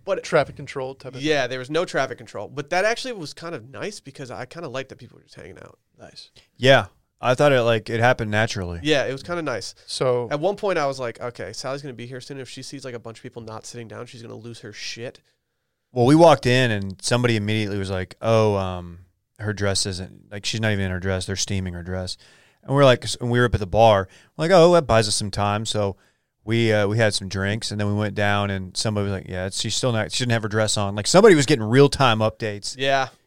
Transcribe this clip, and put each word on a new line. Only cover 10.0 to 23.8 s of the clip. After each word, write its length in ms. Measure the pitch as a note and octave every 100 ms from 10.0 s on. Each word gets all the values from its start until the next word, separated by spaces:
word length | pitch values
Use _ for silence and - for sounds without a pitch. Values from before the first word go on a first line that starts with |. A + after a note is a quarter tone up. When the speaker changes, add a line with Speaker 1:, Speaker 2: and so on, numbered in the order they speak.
| C3+ B2 A#2+
Speaker 1:
At 80 | D3
one 160 | F3
point, 240 | G3+ G3+ E3+
I 80 | C#3+
was 140 | C3+
like, 200 | B2 -
"Okay, 320 | B2 A#2+ F#2+
Sally's 300 | A2 C3+ C#3
gonna 100 | C#3+
be 140 | A#2 A#2+
here 140 | C3
soon. 180 | - C#3
If 100 | B2
she 140 | -
sees, 220 | B2+ C#3
like, 100 | C3
a 60 | A#2
bunch 180 | A2+ A2+
of 60 |
people 180 | B2+ A#2+
not 240 | A2 A2 -
sitting 220 | A#2+ A2+
down, 180 | G#2+ A#2+
she's 160 | A#2+
gonna 140 | A2+ A2+
lose 240 | A#2 A#2
her 120 | A2
shit." 460 | G#2+ - A#2 A#2+ - _ _ _ _ _ _ _
Speaker 3:
Well, 160 | B2+ A#2+
we 80 |
walked 320 | D#3 E3+ C#3+ B2
in 240 | B2+ B2+
and 300 | G#2 G2 F#2
somebody 320 | - B2 B2
immediately 440 | A2 G#2 A2 G#2 G2+
was 120 | F#2+
like, 240 | F#2+ F#2 -
"Oh, 320 | A2+ A2+ G#2+ G2+
um, 500 | F#2+ F2+ F2 F2 F2+ _ _ -
her 120 | G#2
dress 340 | G2 G2+ F#2+ G2+
isn't, 440 | F2+ F#2 G1+ -
like, 140 | G2+ -
she's 140 | A2
not 100 | A2
even 140 | G2+
in 60 | G2
her 80 | F#2
dress. 260 | F#2 F#2+ F#2
They're 80 |
steaming 380 | G2 - G2+ F#2
her 80 | F2
dress." 340 | E2+ F#2 F#2 - _ _ _ _
And 100 | - C3+
we're 80 |
like, 180 | C#3 A#2+
"s-, 120 | G#2+ -
and 100 | B2
we 100 | A#2+
were 60 | A#2+
up 80 |
at 60 | F#2
the 60 | G2
bar." 400 | G2+